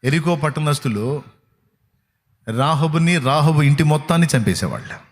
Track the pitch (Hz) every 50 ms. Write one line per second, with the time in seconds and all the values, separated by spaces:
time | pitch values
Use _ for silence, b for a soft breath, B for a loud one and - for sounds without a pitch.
0 | - 127 139 170 147 170 175 151 147 151 135 160 151 147 147 - - 135 110 101
1 | 107 127 147 143 - - _ _ _ _ _ _ _ _ _ _ _ _ _ _
2 | _ _ _ _ _ _ _ _ _ - 113 120 135 151 160 143 156 165 151 165
3 | 165 170 175 165 123 131 139 156 147 160 160 151 147 143 143 139 165 151 151 151
4 | 147 - 170 170 170 156 - 127 107 98 90 - - 80 60 55 - - - -
5 | - _